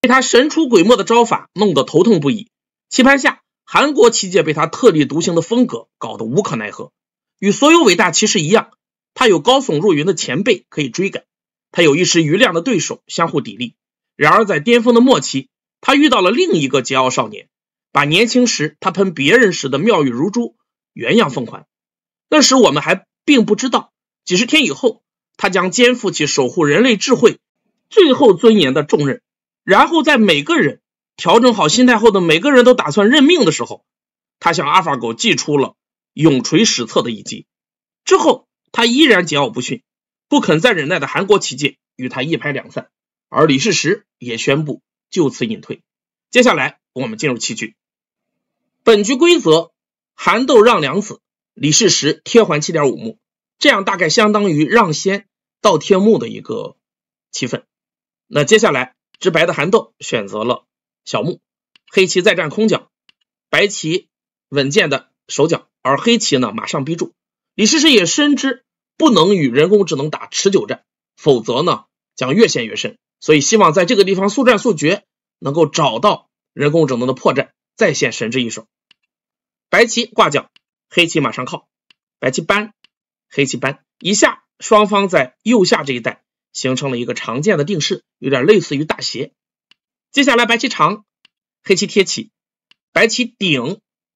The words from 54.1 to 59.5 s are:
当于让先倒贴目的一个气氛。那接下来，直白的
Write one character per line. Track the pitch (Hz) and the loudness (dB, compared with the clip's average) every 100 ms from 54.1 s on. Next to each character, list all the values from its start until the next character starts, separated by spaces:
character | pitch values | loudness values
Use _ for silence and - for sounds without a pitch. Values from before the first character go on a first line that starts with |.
| 233 214 | 2 2
当 | 208 202 | 2 0
于 | 147 151 | 0 2
让 | 226 185 | 2 0
先 | 147 190 196 - _ _ _ | -2 -4 -4 -8 _ _ _
倒 | 214 156 | 0 0
贴 | - 190 | 2 2
目 | 214 170 | 4 2
的 | 113 | -2
一 | 107 | -12
个 | - 110 - - _ _ _ _ _ | -10 -10 -12 -18 _ _ _ _ _
气 | - 127 | -10 -8
氛。 | - - _ _ _ _ _ _ | -8 -12 _ _ _ _ _ _
那 | 147 | -4
接 | 139 214 | 2 2
下 | 202 | 2
来， | 131 127 _ _ _ | -2 -6 _ _ _
直 | 170 | -2
白 | 160 | 0
的 | 170 | 0